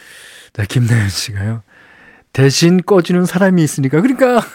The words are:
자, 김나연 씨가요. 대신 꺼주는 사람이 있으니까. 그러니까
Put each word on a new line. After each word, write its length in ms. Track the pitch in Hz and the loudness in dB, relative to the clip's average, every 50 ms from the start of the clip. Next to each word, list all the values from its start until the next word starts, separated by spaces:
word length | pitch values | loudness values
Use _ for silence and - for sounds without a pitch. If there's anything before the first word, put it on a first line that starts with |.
| - - - - - - - - - _ _ | -20 -20 -20 -20 -20 -20 -20 -20 -20 _ _
자, 120 | - 101 | -8 -6
김나연 440 | - - 127 120 110 120 113 104 98 | -4 -2 -2 0 2 0 0 0 -2
씨가요. 540 | 92 - - - 101 98 98 107 113 113 - _ _ _ _ _ _ - - - - _ _ _ | -4 -6 -8 -8 -8 -6 -6 -6 -6 -8 -12 _ _ _ _ _ _ -20 -20 -20 -20 _ _ _
대신 500 | - - 135 139 135 - 165 170 180 185 | -2 0 2 2 2 2 2 2 2 2
꺼주는 440 | 165 - 208 185 165 - 180 180 180 | 2 2 2 2 2 0 0 0 0
사람이 360 | 175 - 185 202 190 185 175 156 | -2 0 0 0 2 2 2 0
있으니까. 380 | 143 - 147 135 135 139 156 | 0 -2 -2 -2 0 0 0
그러니까 400 | 196 262 262 - 262 247 247 226 - - | 0 0 0 0 0 2 2 0 -2 -4